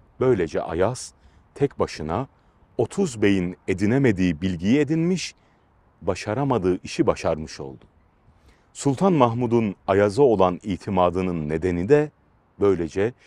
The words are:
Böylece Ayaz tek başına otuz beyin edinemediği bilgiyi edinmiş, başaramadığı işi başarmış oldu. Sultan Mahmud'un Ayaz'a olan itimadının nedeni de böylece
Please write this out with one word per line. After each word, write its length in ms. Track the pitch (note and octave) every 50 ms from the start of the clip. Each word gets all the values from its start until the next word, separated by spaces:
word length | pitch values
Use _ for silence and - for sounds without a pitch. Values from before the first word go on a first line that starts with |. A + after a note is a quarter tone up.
| - _ _ -
Böylece 420 | B2 C3 B2 F#2+ E2+ D#2 - -
Ayaz 520 | - - E2 E2 F#2 A2 C3 - - - - _ _ _ _ _ _ _ _
tek 240 | - C#3+ C3+ - -
başına 480 | F#2 - - - D#2+ D2+ E2 A2 C3+ - _ _ _ _ _ _ _ _ _ -
otuz 440 | A2+ - - F#3+ G3+ D#3+ A#2+ G#2+
beyin 360 | G#2+ G2+ G2 F#2+ F2 F2+ F2+ - _ -
edinemediği 760 | - F2+ G#2 G#2 A#2+ C#3 C#3 B2 G#2 F2+ F#2 F2+ E2 D2
bilgiyi 380 | F2+ F#2 F2+ D#2+ F2 G2+ B2 D3
edinmiş, 560 | D3 B2 D#3+ E3 E3 F3 F#3+ F3 - - - _ _ _ _ _ _ _ _ _ _ _ _ _
başaramadığı 800 | E2+ F#2+ F#2 - - G#2+ G#2+ B2+ C#3+ C#3 B2+ G#2+ F2 F#2 A#2 -
işi 260 | - - - - D3 G2+
başarmış 520 | D#2+ - - F2+ D#2+ D#2 D#2 D2 - -
oldu. 260 | D2 C2+ C2 A1+ - _ _ _ _ _ _ _ _ _ _ _ _ _ _ _ _ _ _
Sultan 400 | - - C#3 C3+ - F#3 G3 F3+
Mahmud'un 640 | D3 B2 A#2 A2+ A#2+ B2 A#2 A#2 A#2 A2+ G2+ F#2 - _ -
Ayaz'a 360 | G2 G2 G#2 G#2+ F#2+ A#2 C#3+
olan 360 | B2+ A2 F#2+ F#2+ F2+ F#2 D#2+ -
itimadının 880 | G#2+ F#2 - - - G2 F#2 F2+ F2+ E2+ F#2 F#2 F#2 F2 E2 D2+ D2+
nedeni 400 | D#2 D#2+ E2 F#2 F2 E2+ F2+ G#2+
de 220 | D3 D3 D3+ D3 - _ _ _ _ _ _ _ _ -
böylece 540 | G2+ G2+ F#2+ E2+ E2+ D#2 - F#2+ G2+ B2 - - _